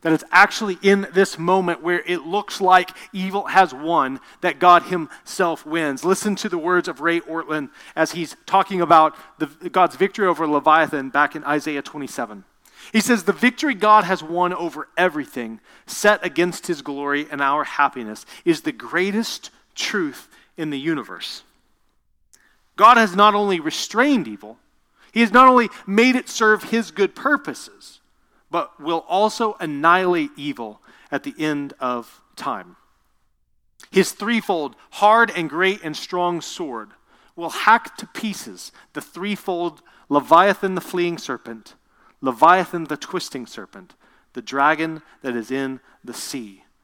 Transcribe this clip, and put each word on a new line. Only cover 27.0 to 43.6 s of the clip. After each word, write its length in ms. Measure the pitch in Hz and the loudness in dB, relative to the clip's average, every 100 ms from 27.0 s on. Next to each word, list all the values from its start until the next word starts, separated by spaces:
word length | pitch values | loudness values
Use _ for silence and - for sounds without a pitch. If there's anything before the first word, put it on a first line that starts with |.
| 190 | -2
purposes, 840 | - 185 190 175 127 - _ - _ _ _ _ _ _ | -2 -2 -2 -4 -12 -16 _ -20 _ _ _ _ _ _
but 320 | 170 151 _ | -6 -6 _
will 240 | 147 165 - | -4 -4 -2
also 480 | 180 214 - 226 208 | 0 0 0 -4 -4
annihilate 720 | 175 143 160 180 185 175 147 - | -8 0 4 4 2 0 -2 -8
evil 460 | 143 131 113 104 _ _ _ | -10 -8 -12 -14 _ _ _
at 100 | 139 | -8
the 140 | - 131 | -8 -6
end 380 | 156 147 143 - | -4 -4 -6 -8
of 440 | 127 123 117 _ _ - | -6 -6 -8 _ _ -12
time. 400 | - 110 90 90 _ _ _ _ _ _ _ _ _ _ - | -8 -8 -12 -20 _ _ _ _ _ _ _ _ _ _ -4
His 220 | 180 190 | 0 0
threefold, 600 | - 208 233 - 180 143 117 _ | -2 -4 -4 -2 -4 -4 -10 _
hard 380 | - 208 226 226 170 | 0 4 6 4 0
and 120 | 160 | -6
great 340 | 151 190 202 | -2 -2 -2
and 120 | 160 151 | -8 -10
strong 460 | - 180 175 175 | -8 -4 -2 -4
sword 480 | - - 165 117 104 _ _ _ _ - | -8 -12 -10 -10 -14 _ _ _ _ -12
will 160 | 170 | -10
hack 440 | - - 226 - - | -2 4 4 2 -18
to 100 | 220 | -18
pieces 640 | - 226 190 - 92 - _ _ | -10 -10 -10 -14 -16 -20 _ _
the 80 | - | -16
threefold 840 | - - 196 202 - 175 170 156 _ _ _ | -14 -10 -8 -6 -6 -4 -6 -8 _ _ _
Leviathan 640 | 143 - 165 196 190 196 | -2 4 6 6 2 -2
the 80 | 185 | -4
fleeing 380 | - 180 175 165 | -6 -4 -4 -4
serpent, 560 | - 123 - 113 - _ _ _ _ _ | -8 -10 -10 -18 -18 _ _ _ _ _
Leviathan 640 | 135 117 156 185 180 175 156 | -6 4 6 6 2 -6 -8
the 120 | 147 | -10
twisting 480 | - 185 - 139 117 | -8 -10 -8 -12 -14
serpent, 480 | - | -16